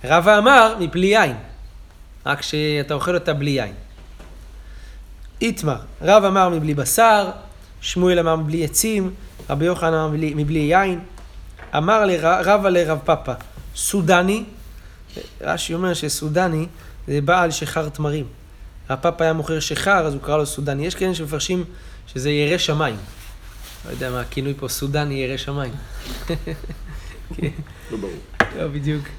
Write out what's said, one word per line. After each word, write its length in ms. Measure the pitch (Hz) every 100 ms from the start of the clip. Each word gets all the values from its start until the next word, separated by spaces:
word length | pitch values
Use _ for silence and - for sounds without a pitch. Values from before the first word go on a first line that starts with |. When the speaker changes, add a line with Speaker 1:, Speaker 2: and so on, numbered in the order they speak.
Speaker 1:
רבא 340 | 123 165 175 208
אמר, 360 | 226 269 220 214
"מפלי 260 | 170 175 185
יין", 300 | 214 165 117 - - - - - - - - 139
רק 120 | 143
כשאתה 560 | - 151 151 147 139
אוכל 200 | 147 175
אותה 200 | 180 175
בלי 160 | 147 143
יין. 240 | 135 107 92 - - - - - - - - - - - - - - - -
איתמר, 380 | 233 190 156 117 - -
רב 220 | 160 208
אמר, 240 | 196 190 185
"מבלי 260 | 170 151
בשר", 560 | 143 131 - 226 208 190 - - - - -
שמואל 380 | - 180 180 175
אמר, 180 | 165 160
"מבלי 280 | 156 160
עצים", 500 | 151 - 220 214 185 180 - - -
רבי 140 | 139
יוחנן 420 | 165 175 165 160 156
מבלי, 280 | 151 156 151
מבלי 220 | 147 160
יין, 420 | 147 180 196 175 175 - - - - - - 143
אמר 280 | 160 220
לר-, 360 | 202 175 160 185
רבא 240 | 175 208 196
לרב 300 | 180 160 156
פאפא, 300 | - 156 - 120 - - - -
"סודני", 680 | - 202 170 180 185 220 - - - - - - - - - -
רש"י 340 | - 165 -
אומר 200 | 165 185
שסודני 720 | 170 151 - 156 156 185 156 170 - - - -
זה 120 | 143
בעל 300 | 143 180 170
שחר 380 | 151 151 170 151
תמרים. 380 | 147 151 151 123 - - - - - -
רב 80 | 135
פאפא 200 | 175 165
היה 100 | 165
מוכר 280 | 160 151 160
שחר, 460 | 147 147 196 196 156
אז 80 |
הוא 80 | 139
קרא 140 | - 151
לו 100 | 147
סודני. 400 | - 143 139 160
יש 80 |
כאלה 200 | - 185
שמפרשים 500 | 170 151 151 - 180 175 - - - -
שזה 240 | 127 139
ירא 280 | 147 147 175
שמיים. 380 | - 151 147 107 92 - - - - - - - -
לא 40 |
יודע 200 | 127 131
מה 100 | 123
הכינוי 340 | 117 - 135 139
פה, 100 | 131
סודני, 460 | - 139 147 147
ירא 220 | 135 127 131
שמיים. 360 | - 143 131
<laughs> 1600 | 139 - - - - - 165 - 156 - - - - - - - -
כן. 120 | 156 - 147 - -
Speaker 2:
לא 60 | 110
ברור. 180 | 98 82 - - - -
Speaker 1:
לא 120 | 160
בדיוק. 360 | 147 143 151 143